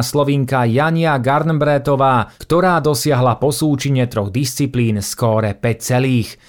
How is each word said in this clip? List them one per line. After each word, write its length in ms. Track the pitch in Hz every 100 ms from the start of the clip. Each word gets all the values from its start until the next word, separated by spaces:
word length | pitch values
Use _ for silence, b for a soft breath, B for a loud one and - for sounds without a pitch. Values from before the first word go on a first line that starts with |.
| 123
Slovinka 640 | 147 139 143 127 131 117
Jania 500 | 120 156 165 165 135
Garnbretová, 1120 | 123 147 160 151 147 143 139 135 135 123 104 -
ktorá 400 | - 165 185 170
dosiahla 640 | 147 143 151 127 127 113
po 80 | 143
súčine 560 | 143 156 139 139 131 120
troch 240 | 110 101
disciplín 720 | 107 135 - 139 123 113 104
skóre 540 | - - 117 110 107 98
päť 400 | 120 113 - 127
celých. 400 | 131 127 101 -